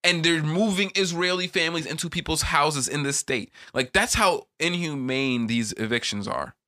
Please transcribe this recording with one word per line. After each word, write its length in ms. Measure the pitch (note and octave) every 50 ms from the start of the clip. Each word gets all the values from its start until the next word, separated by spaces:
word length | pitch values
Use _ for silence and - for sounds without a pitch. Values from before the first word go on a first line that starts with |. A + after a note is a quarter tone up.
| -
And 200 | F3 F3+ E3+ D#3+
they're 200 | E3+ E3+ D#3+ D3+
moving 480 | D3+ D#3+ F3+ A3 A3 F#3+ F#3 G3+ F#3+ -
Israeli 540 | F#3+ G3 E3+ E3+ E3+ F3+ F3+ F#3 F#3 F3+ E3+
families 380 | - F#3 E3 E3 E3+ E3 D3+
into 220 | - D#3 D#3 - E3
people's 340 | - E3+ - - D#3+ D#3
houses 440 | - - E3 D3+ C#3+ D#3 D#3 C#3 B2
in 160 | - - D3
this 140 | C#3+ C#3 C#3
state. 340 | - - - C3 A#2 G2 - _ - - - -
Like, 180 | C3 B2+ B2+
that's 220 | - F#3+ A3 - -
how 320 | A3+ G#3+ F#3+ E3+ - - _ _ _
inhumane 880 | D#3+ E3+ F3 F3 F3 D#3 D3 C#3 B2+ B2+ C3 C3 C3+ C3 B2+ A#2+ A#2 A2
these 240 | A#2 A#2 A2+ G#2
evictions 560 | - - A2+ G#2+ A#2+ A#2 - - - G2+ G2+ -
are. 260 | C#3 - C#2+ - - _ _